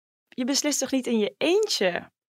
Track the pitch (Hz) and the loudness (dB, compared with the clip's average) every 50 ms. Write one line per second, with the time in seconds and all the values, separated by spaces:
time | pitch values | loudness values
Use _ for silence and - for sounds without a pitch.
0 | _ _ _ _ _ _ - - 254 240 285 269 - 294 277 - 269 254 - 269 | _ _ _ _ _ _ -8 -4 -2 0 0 0 0 0 0 -2 -2 0 0 0
1 | 247 - 247 226 208 - - - - 294 349 415 440 392 - - 214 185 175 - | 0 0 0 0 0 0 -2 -2 0 2 2 2 2 0 0 0 0 0 0 -2
2 | - - _ _ _ _ | -6 -10 _ _ _ _